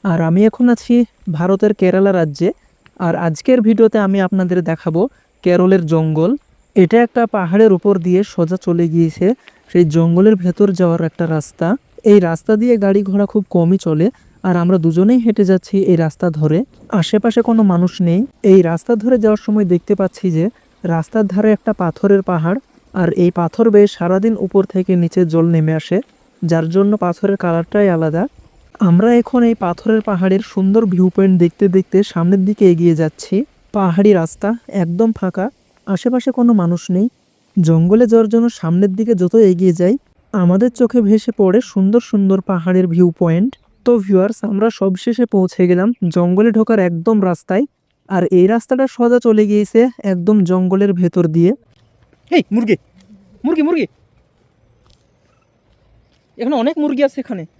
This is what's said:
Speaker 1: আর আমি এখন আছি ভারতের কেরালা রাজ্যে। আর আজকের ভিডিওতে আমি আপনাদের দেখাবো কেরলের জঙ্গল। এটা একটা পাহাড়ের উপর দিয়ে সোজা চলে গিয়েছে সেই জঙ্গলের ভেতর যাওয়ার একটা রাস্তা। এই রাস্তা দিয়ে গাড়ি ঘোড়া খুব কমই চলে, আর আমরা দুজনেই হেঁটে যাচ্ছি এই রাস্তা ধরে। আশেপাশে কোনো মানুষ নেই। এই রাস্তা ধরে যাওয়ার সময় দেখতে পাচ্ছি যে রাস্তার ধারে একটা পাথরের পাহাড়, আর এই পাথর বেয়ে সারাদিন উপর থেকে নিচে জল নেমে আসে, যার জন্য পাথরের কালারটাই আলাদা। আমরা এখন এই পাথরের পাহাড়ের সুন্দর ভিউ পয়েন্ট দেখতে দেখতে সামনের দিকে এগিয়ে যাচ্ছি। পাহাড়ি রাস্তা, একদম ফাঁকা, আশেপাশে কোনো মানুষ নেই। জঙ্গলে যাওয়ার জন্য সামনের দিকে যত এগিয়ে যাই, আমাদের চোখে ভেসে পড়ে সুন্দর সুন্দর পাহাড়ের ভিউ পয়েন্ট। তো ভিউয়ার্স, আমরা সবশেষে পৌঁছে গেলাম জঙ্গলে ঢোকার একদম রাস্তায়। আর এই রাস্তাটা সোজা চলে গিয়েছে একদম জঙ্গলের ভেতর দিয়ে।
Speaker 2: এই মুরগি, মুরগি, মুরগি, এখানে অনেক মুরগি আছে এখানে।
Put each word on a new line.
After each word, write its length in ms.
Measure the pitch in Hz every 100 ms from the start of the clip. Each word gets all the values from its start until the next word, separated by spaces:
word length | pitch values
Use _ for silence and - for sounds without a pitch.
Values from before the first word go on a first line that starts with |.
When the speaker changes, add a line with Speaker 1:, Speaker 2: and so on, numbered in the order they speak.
Speaker 1:
আর 160 | 202 165 165
আমি 140 | 175 220
এখন 160 | - 247 233
আছি 200 | - 240 233 _ - 156
ভারতের 340 | 175 196 214 214
কেরালা 320 | 185 190 202 185
রাজ্যে। 300 | 160 143 175 - _ _ _ _
আর 140 | 175 165 170
আজকের 320 | 151 - 254 220
ভিডিওতে 300 | 220 220 220 196
আমি 100 | 196 185
আপনাদের 320 | 190 180 180 165
দেখাবো 320 | 160 - 160 240 _ _ _
কেরলের 400 | 180 175 185 190 160
জঙ্গল। 400 | 160 160 156 170 285 _ _ _ -
এটা 220 | 180 233 240
একটা 160 | 247 233 208
পাহাড়ের 360 | 175 196 220 185
উপর 160 | 202 190 170
দিয়ে 160 | 180 208
সোজা 240 | - 165 185 -
চলে 200 | 170 170
গিয়েছে 340 | 165 165 - 180 254 - _ _
সেই 140 | 175 165 160
জঙ্গলের 400 | 165 170 208 208
ভেতর 240 | 180 170 202 180
যাওয়ার 220 | 175 165 165
একটা 160 | - 170 160
রাস্তা। 320 | - - 170 254 _ - 220
এই 80 | 208 175
রাস্তা 240 | 165 - 214
দিয়ে 120 | 247 233
গাড়ি 180 | 196 196 196
ঘোড়া 160 | 196 202
খুব 100 | 220 190
কমই 240 | 175 170 190 170
চলে, 220 | 151 190 - _ _
আর 120 | 185 175
আমরা 140 | 175 190 165
দুজনেই 340 | 160 202 254 226
হেঁটে 180 | 214 190
যাচ্ছি 260 | 190 - 196 196
এই 60 | 170
রাস্তা 240 | 160 - 180 151
ধরে। 200 | 151 160 262 _ - 208
আশেপাশে 380 | 160 214 233 226 233
কোনো 120 | 226
মানুষ 300 | 208 175 180 - 175
নেই। 140 | 175 269 _ 208
এই 80 | 190 170
রাস্তা 220 | 165 - 233
ধরে 120 | 226 254
যাওয়ার 180 | 214 214 -
সময় 200 | 214 190
দেখতে 200 | 175 - 202
পাচ্ছি 260 | 190 - 185
যে 140 | 160 185 _ _ _
রাস্তার 420 | 175 165 160 226 202
ধারে 180 | 180 214 208
একটা 140 | - 208
পাথরের 400 | 175 - 202 196 190
পাহাড়, 300 | 175 160 226 _ _ _
আর 160 | - 175 -
এই 80 | 175 175
পাথর 260 | 170 - 226
বেয়ে 160 | 208 202 -
সারাদিন 380 | 175 190 220 220 190
উপর 180 | 196 190
থেকে 180 | 190 185 185
নিচে 180 | 170 - 170
জল 120 | 165 165 165
নেমে 180 | 156 160
আসে, 180 | - 180 - _ _ _
যার 240 | 170 165 160
জন্য 220 | 185 202 208
পাথরের 340 | 180 175 196 196
কালারটাই 460 | 180 165 165 208 202 165
আলাদা। 280 | 160 165 240 - _ _ _ - 185
আমরা 200 | 170 226 240
এখন 200 | - 247 233
এই 60 | 226
পাথরের 380 | 180 175 220 220 214
পাহাড়ের 340 | 185 185 190 -
সুন্দর 320 | - 190 214 220
ভিউ 140 | 180 185 185
পয়েন্ট 200 | 196 185
দেখতে 220 | 170 _ 196 190
দেখতে 220 | 185 190 208
সামনের 300 | - 170 196 190
দিকে 160 | 208 196
এগিয়ে 220 | 170 175 160
যাচ্ছি। 340 | 156 - - 196 285 _ _
পাহাড়ি 380 | 214 190 165 202
রাস্তা, 360 | 185 165 - 202 233 - 202
একদম 260 | 170 175 226 220
ফাঁকা, 260 | 185 185 208 _ _ _ -
আশেপাশে 420 | 190 247 247 262
কোনো 200 | 247 240 220
মানুষ 200 | 170 175 - 185
নেই। 120 | 226 _ _ _ _ -
জঙ্গলে 480 | 160 165 175 214 240
যাওয়ার 180 | 226 220
জন্য 120 | 233 233 -
সামনের 320 | 165 175 202 190
দিকে 160 | 226 196
যত 120 | 180 226 202
এগিয়ে 220 | 180 185 165
যাই, 160 | 180 262 _ _ _
আমাদের 360 | 214 175 190 247 -
চোখে 200 | 240 247
ভেসে 300 | 202 214 - -
পড়ে 200 | 190 202 -
সুন্দর 300 | 202 190 233 -
সুন্দর 260 | 208 196 190 -
পাহাড়ের 360 | 185 165 185 185
ভিউ 140 | 165 180 165
পয়েন্ট। 300 | 170 165 240 - _ _ -
তো 60 | 240 190
ভিউয়ার্স, 320 | 190 196 226 214
আমরা 180 | 202 226 -
সবশেষে 460 | 196 185 - 233 240
পৌঁছে 280 | 196 185 - 180
গেলাম 200 | 180 202 240 175 175
জঙ্গলে 340 | 175 180 226 220
ঢোকার 220 | 220 220 180
একদম 280 | 170 170 220 190
রাস্তায়। 340 | 170 - 190 285 _ _ _ _
আর 140 | 190 175 180
এই 60 | 185
রাস্তাটা 320 | 226 - 254 269 -
সোজা 240 | 240 240 233
চলে 180 | 214 208
গিয়েছে 300 | 208 202 226 247 - 202
একদম 260 | 185 175 214 170
জঙ্গলের 420 | 185 185 190 202
ভেতর 320 | 180 180 185 165 165
দিয়ে। 160 | 175 277 _ _ _ _ _ _ _
Speaker 2:
এই 100 | 349 -
মুরগি, 240 | 220 220 196 _ _ _ - _ _
মুরগি, 200 | 262 320 302
মুরগি, 180 | 339 240 _ _ _ _ _ _ _ _ _ _ _ _ _ _ _ _ _ _ _ _ _ _ _ _ -
এখানে 180 | 240 285
অনেক 140 | 240 320
মুরগি 220 | 294 269 277
আছে 100 | -
এখানে। 200 | - 202 160